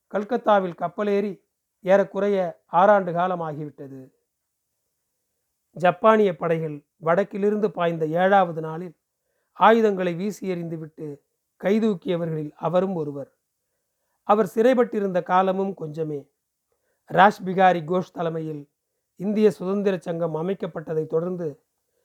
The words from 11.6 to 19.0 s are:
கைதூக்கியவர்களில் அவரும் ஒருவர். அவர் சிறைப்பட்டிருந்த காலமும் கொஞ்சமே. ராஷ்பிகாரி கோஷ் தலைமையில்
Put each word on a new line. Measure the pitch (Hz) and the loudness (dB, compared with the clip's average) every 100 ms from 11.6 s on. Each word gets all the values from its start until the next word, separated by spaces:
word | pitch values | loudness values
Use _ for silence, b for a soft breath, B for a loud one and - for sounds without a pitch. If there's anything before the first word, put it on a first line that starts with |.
கைதூக்கியவர்களில் | 180 214 220 185 196 170 170 156 151 | 0 2 2 -2 -4 -4 -4 -6 -8
அவரும் | - 165 180 190 175 | -6 -2 0 0 -4
ஒருவர். | 147 139 131 _ _ _ _ _ _ _ _ _ | -6 -8 -14 _ _ _ _ _ _ _ _ _
அவர் | - 208 196 226 | 0 2 2 2
சிறைப்பட்டிருந்த | 226 254 240 220 196 180 | 4 4 2 0 -2 -2
காலமும் | 170 185 190 190 196 185 | 2 2 2 0 -4 -6
கொஞ்சமே. | 160 147 156 143 135 _ _ _ _ _ _ _ _ | -10 -8 -6 -8 -12 _ _ _ _ _ _ _ _
ராஷ்பிகாரி | 170 202 - 185 185 185 175 | 4 4 4 -4 2 4 2
கோஷ் | 151 185 - | -2 -4 -4
தலைமையில் | 196 165 165 160 151 143 _ _ _ | -6 -6 -6 -8 -12 -14 _ _ _